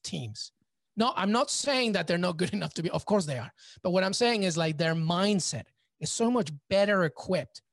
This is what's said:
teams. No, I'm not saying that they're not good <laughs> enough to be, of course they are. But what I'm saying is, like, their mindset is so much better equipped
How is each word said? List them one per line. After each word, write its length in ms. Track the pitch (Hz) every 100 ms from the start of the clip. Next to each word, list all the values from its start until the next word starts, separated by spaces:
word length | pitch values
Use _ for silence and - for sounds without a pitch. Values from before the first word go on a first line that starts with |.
teams. 480 | - 151 117 107 - _ _ _ _ -
No, 160 | 240 -
I'm 160 | 190
not 180 | 226 285
saying 420 | - 285 262 240
that 140 | 196 160
they're 100 | 175
not 220 | 180 165
good 140 | 180
<laughs> 20 |
enough 180 | 208 156
to 80 | -
be, 80 | 165
of 140 | 160
course 220 | - - 151
they 100 | 127
are. 160 | 104 - - -
But 80 | 185
what 140 | 185
I'm 100 | 185
saying 300 | 196 240 226
is, 120 | 190 165
like, 220 | 160 151
their 160 | 165
mindset 680 | 165 160 175 202 202 - 113 - _ _ -
is 100 | 156
so 200 | - 226
much 200 | 247 160 143 -
better 340 | 190 202 196
equipped 560 | 165 - - 180 - - _